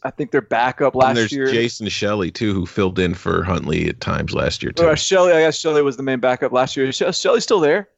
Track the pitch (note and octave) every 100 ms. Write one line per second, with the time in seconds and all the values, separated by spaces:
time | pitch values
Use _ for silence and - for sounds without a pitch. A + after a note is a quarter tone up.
0 | C3 - D3 C#3+ - A2+ B2+ - C3+ B2+
1 | C3 A#2+ A2 C#3 C3 A#2 A#2 - G#2 -
2 | G#2 G#2 E2+ - G#2+ G2 F2 - F#2+ F2+
3 | F2+ E2+ F2+ F2 F2 E2+ C#2+ E2 E2 -
4 | - - - - - - - - E3 D3+
5 | - F#3+ F3+ D#3+ D#3+ D3 E3 D3+ C#3+ B2
6 | C3+ B2+ B2+ B2+ B2+ B2+ C3 C#3+ C3 -
7 | F3+ F3+ F#3+ A#3 - G#3+ D3 F#3 G3